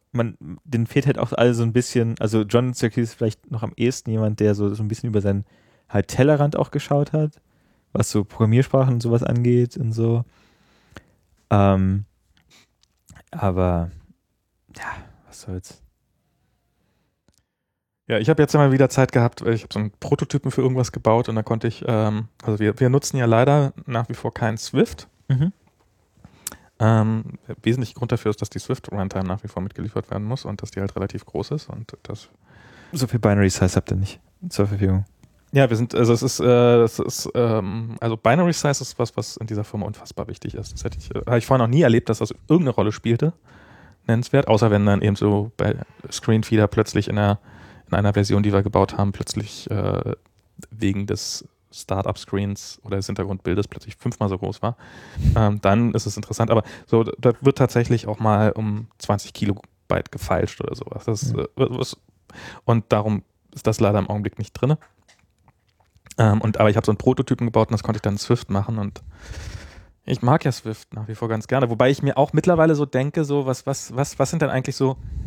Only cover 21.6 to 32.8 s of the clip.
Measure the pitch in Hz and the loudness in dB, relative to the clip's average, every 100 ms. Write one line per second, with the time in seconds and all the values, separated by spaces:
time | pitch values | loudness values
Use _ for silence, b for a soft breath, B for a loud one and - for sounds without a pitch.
21.6 | 117 113 - 113 107 107 110 _ - 107 | -2 -6 -2 0 0 -2 -6 _ -4 0
22.6 | 107 107 127 135 - 139 117 113 131 147 | 0 2 2 2 0 -2 4 4 6 4
23.6 | 139 - - 117 117 120 117 - 117 113 | 2 -2 -6 -4 -4 -6 -8 -4 -4 -4
24.6 | - 131 226 - - _ _ 131 160 - | -4 0 0 -2 -18 _ _ 0 0 -4
25.6 | _ _ _ _ _ _ B B B B | _ _ _ _ _ _ B B B B
26.6 | B _ 110 113 110 110 - - _ 117 | B _ 2 4 2 -2 -6 -16 _ -6
27.6 | - 123 120 - 123 120 110 104 110 - | -2 -2 -4 -6 -4 -2 -2 -4 -6 -10
28.6 | - 127 - 101 95 95 92 92 107 - | -8 -8 -8 -6 -6 -4 -4 -6 -8 -10
29.6 | 92 - 90 - - 98 104 127 - 101 | -10 -8 -8 -8 -8 -8 -6 -8 -8 -10
30.6 | 110 - 98 - 98 - - - 101 151 | -10 -6 -6 -4 -6 -8 -10 -8 -6 -8
31.6 | - 110 113 - - 104 - _ B B | -10 -16 -14 -18 -14 -14 -14 _ B B
32.6 | B B | B B